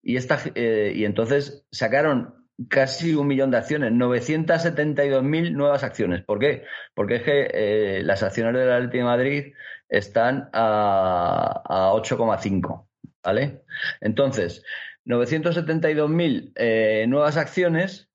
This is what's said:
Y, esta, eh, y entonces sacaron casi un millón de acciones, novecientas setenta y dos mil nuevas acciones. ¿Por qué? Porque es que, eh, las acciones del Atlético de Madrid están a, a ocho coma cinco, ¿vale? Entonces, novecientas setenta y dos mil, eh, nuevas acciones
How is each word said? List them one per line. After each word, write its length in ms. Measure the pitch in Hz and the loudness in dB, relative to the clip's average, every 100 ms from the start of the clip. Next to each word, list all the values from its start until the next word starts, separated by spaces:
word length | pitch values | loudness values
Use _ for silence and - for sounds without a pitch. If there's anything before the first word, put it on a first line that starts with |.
Y, 140 | - 127 | -2 -4
esta, 240 | 127 147 - - | -2 -4 -2 -2
eh, 380 | 117 110 104 - | 0 2 0 0
y 100 | 104 | -2
entonces 600 | 104 113 143 139 - _ | 0 0 0 -2 -12 _
sacaron 640 | - 120 135 156 131 - - _ - 120 | -6 0 2 2 0 -4 -16 _ -16 -2
casi 440 | 135 131 - 165 156 | 0 0 0 0 0
un 120 | 143 | 2
millón 240 | 135 135 | 2 2
de 60 | 123 | 0
acciones, 340 | - 151 123 | 0 -2 2
novecientas 720 | 120 123 123 123 156 165 165 | 2 2 0 0 -2 2 2
setenta 400 | 170 143 151 143 | 2 0 0 2
y 60 | 143 | 2
dos 140 | 135 | 2
mil 300 | 135 160 170 | 2 0 0
nuevas 300 | 147 143 143 | 2 2 2
acciones. 400 | 131 - 95 90 | -2 -2 -2 -2
¿Por 160 | - 104 | -2 0
qué? 240 | 139 131 - - - | 0 0 -8 -16 -12
Porque 220 | - 101 117 | -6 -2 0
es 60 | |
que, 240 | 151 143 - | 2 0 0
eh, 500 | - 104 107 104 95 | 0 0 2 0 -2
las 200 | 98 98 | -2 0
acciones 300 | 104 117 113 | -2 -2 -2
del 180 | 127 127 | 2 2
Atlético 280 | 123 123 123 | 2 0 -2
de 40 | |
Madrid 500 | 120 120 131 143 143 - - - _ | 0 0 0 -2 -6 -16 -18 -18 _
están 600 | - 98 117 120 135 135 | -2 0 0 2 0 -4
a, 1080 | 110 113 107 104 98 92 90 87 50 50 - - | -2 0 2 2 2 2 2 0 0 -2 -4 -4
a 280 | 92 95 | 0 2
ocho 240 | 107 107 120 | 2 0 -2
coma 200 | 113 98 | 0 0
cinco, 500 | 101 98 82 - _ _ - _ | 0 -2 -2 -8 _ _ -20 _
¿vale? 400 | 90 104 143 - _ - - - | -2 0 0 -6 _ -8 -8 -4
Entonces, 640 | 107 110 135 113 85 - - - - - - | -4 0 0 0 -4 -6 -14 -14 -14 -16 -2
novecientas 500 | 120 123 160 160 170 | 0 0 0 0 -2
setenta 340 | 165 165 165 | -2 0 0
y 60 | 151 | 2
dos 140 | 151 | 2
mil, 440 | 165 170 117 - - | 2 2 0 -4 -2
eh, 500 | 117 113 110 110 113 | 0 2 2 2 2
nuevas 280 | 139 147 151 | 2 2 0
acciones 720 | 151 - 175 160 190 - _ | -2 0 0 0 -2 -8 _